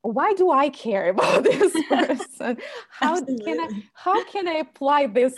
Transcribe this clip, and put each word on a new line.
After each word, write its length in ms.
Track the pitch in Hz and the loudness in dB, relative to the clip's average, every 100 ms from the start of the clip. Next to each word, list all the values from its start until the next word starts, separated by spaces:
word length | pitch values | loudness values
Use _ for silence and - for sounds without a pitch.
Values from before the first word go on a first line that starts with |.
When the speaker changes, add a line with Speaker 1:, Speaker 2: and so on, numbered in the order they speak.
Speaker 1:
"Why 320 | 233 226 370 | -6 0 0
do 180 | 381 370 | 2 4
I 180 | 277 294 | 4 2
care 400 | 269 226 196 170 | -2 -4 -2 0
about 340 | 190 - - | 0 2 4
<laughs> 60 | 415 | 4
this 220 | 269 392 320 - | 4 2 2 0
person? 720 | 269 - 262 370 - 226 240 587 571 - | 2 2 -2 -6 -8 -6 -6 -8 -16 -14
How 320 | - 277 349 | -4 -2 0
can 380 | 269 247 208 - | -4 -6 -4 -6
I, 40 | |
Speaker 2:
Absolutely. 260 | 220 208 - | -6 -8 -14
Speaker 1:
how 300 | - 359 415 - | -8 -2 0 -2
can 220 | 403 349 | -6 -4
I 60 | 311 | -4
apply 520 | 311 - 277 285 277 | -6 -4 0 2 2
this 260 | 226 254 | 2 0